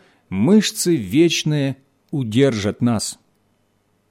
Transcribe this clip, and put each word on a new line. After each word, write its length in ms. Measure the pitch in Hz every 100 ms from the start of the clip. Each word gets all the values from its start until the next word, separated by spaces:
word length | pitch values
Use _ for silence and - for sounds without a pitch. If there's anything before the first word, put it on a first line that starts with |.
| _ _ _
мышцы 720 | 95 135 214 - - 175 160
вечные 800 | 92 135 170 - 156 151 135 131 _ _ _
удержат 720 | 147 113 110 139 110 101 -
нас. 360 | 120 107 - - _ _ _ _ _ _ _ _ _